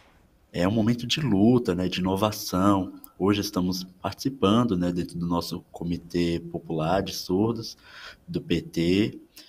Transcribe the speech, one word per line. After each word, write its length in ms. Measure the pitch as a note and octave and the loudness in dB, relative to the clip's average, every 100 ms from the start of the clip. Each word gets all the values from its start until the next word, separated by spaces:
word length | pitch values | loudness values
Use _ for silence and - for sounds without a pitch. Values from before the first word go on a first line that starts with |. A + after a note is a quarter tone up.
| _ _ _ _ _ | _ _ _ _ _
É 160 | - F2+ | 0 2
um 40 | |
momento 340 | A2+ G#2+ A#2+ A#2+ | 2 2 0 -2
de 140 | - | -2
luta, 540 | C#3 F#2+ A2 B2 A#2+ | 2 4 6 6 4
né, 140 | F2+ F2+ | 0 0
de 120 | F#2 | 0
inovação. 920 | F#2+ F#2+ G#2+ G#2+ - F#2 G2+ G2 F2+ - - - | 0 2 0 -2 -4 2 4 4 0 -10 -16 0
Hoje 200 | F#2+ G2+ | 2 2
estamos 420 | - F#2 F#2 F2+ - - | 0 -2 -2 -2 -8 -10
participando, 760 | G2 - C3+ - F#2+ A2+ A#2+ F2 | -10 -6 -6 0 4 4 4 0
né, 120 | F2 | 0
dentro 280 | F2 E2+ E2+ | -2 -4 -6
do 80 | E2+ | -2
nosso 360 | F2 - E2+ - | -2 -4 -8 -10
Comitê 720 | - F2 E2+ - F2 E2+ E2+ E2+ | -10 -6 -6 -4 0 0 -2 -4
Popular 520 | E2 - D#2+ D#2 F#2+ | -10 -6 -4 0 0
de 100 | F2+ | -2
Surdos, 640 | - - F#2 A2 A2+ A2 - - - - - - | -6 -2 0 0 -2 -8 -16 -20 -20 -20 -20 -8
do 140 | E2+ | -6
P 220 | C#2+ E2 | -2 -2
T. 580 | - E2+ E2+ F#2+ A#2+ - - - | -2 -2 2 2 2 -4 -18 -20